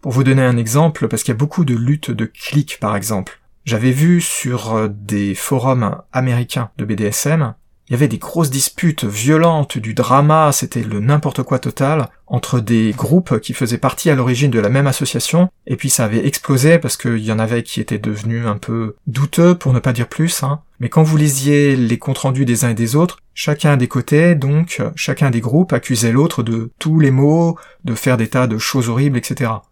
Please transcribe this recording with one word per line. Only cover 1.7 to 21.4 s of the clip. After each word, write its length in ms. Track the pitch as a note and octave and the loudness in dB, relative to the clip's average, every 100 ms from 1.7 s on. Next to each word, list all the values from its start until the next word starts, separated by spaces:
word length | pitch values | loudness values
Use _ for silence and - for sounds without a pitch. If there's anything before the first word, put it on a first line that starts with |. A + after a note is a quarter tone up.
luttes 360 | A#2 A#2+ D3 - | 0 0 -2 -2
de 160 | A#2 A2+ | -6 -6
clics, 500 | _ - C#3+ - - | _ -2 -2 -2 -4
par 160 | G#2+ G#2 | -4 -4
exemple. 440 | G2+ G#2 F#2 - _ _ | -4 -6 -6 -14 _ _
J'avais 280 | - A2+ B2+ | -4 0 0
vu 280 | B2+ D#3+ F3 | 2 4 4
sur, 540 | E3 - B2+ B2 A2+ | 2 -6 -4 -6 -4
euh, 140 | A2 G#2+ | -2 -2
des 440 | G#2 G2+ G#2 G2+ | -6 -6 -2 -2
forums 680 | F#2+ - C3+ B2 B2+ G#2 F#2+ - | -4 -2 -2 0 0 -2 -4 -6
américains 580 | C3 B2+ A#2+ A#2+ - A#2 - | -4 0 0 -2 -6 -8 -8
de 80 | |
B 80 | G#2+ | -6
D 120 | G#2 | -2
S 200 | G#2 G2+ | -2 -2
M, 300 | - D#3+ C3 - _ _ _ | 0 0 0 -6 _ _ _
il 40 | |
y 40 | B2 | 0
avait 120 | C#3+ | 0
des 100 | - | 0
grosses 300 | - E3+ D#3 | -6 -2 0
disputes 560 | C3+ - - F3 D#3 | 0 -4 0 -2 0
violentes, 720 | A2 G#2 A#2+ D#3 E3+ D#3+ C#3+ C#3 | -4 -2 2 4 4 2 -2 -6
du 160 | A2 | -6
drama, 580 | G#2+ B2 C3 D3 D#3 D3+ | -4 2 4 4 4 2
c'était 320 | C#3 - B2 | 0 -2 -4
le 160 | A2 G#2 | -4 -2
n'importe 420 | A2 D3 D3 - | 2 2 0 -4
quoi 160 | B2+ B2+ | -4 -2
total, 500 | - - C#3 D#3 A#2+ _ _ | -4 -2 -2 0 -4 _ _
entre 340 | A#2+ - B2+ | -6 -2 -2
des 340 | A2+ A#2 A2 G#2+ | 2 2 2 0
groupes 440 | - F3+ F3+ A2+ | 2 2 2 -4
qui 120 | - | -4
faisaient 240 | - A#2+ A#2 | -6 -4 -2
partie 320 | C3 - F3 | -2 -2 0
à 60 | |
l'origine 380 | C#3 B2+ B2 C#3+ | 2 2 2 2
de 80 | A#2 | 2
la 100 | G2+ | 2
même 160 | B2+ C#3 | 2 2
association, 640 | C3 C#3 - - E3 F#3 _ - | 0 -2 -4 0 2 2 _ -8
et 100 | B2 | -4
puis 140 | C3+ | -2
ça 140 | - | 0
avait 220 | A2+ A2+ D3+ | 0 0 0
explosé 520 | - - C3+ C#3+ E3 | -4 -2 2 4 4
parce 180 | C3+ - | 2 -4
qu'il 220 | B2 A2+ | -2 -2
y 140 | G#2+ | -2
en 80 | A2 | -2
avait 240 | A2 A#2 | -2 -2
qui 160 | A2+ - | -4 -8
étaient 180 | A2 G#2+ | -4 -4
devenus 480 | G#2+ G#2+ G#2+ A#2 A#2 | -4 -4 -4 -4 -4
un 100 | G2+ | -4
peu 380 | - A2+ A2 - - | -4 -4 -6 -8 -6
douteux, 480 | A#2 C#3 - E3+ F3 | -2 -2 4 4 4
pour 180 | C#3 | 2
ne 60 | B2+ | 2
pas 120 | C3 | 2
dire 160 | A#2+ A#2+ | -2 -4
plus, 340 | - E3 - | -2 -2 -2
hein. 180 | C3+ D3 _ _ | -4 -6 _ _
Mais 100 | B2+ | 0
quand 140 | - | 4
vous 140 | D#3 D#3 | 4 4
lisiez 600 | D3+ C3+ | 2 2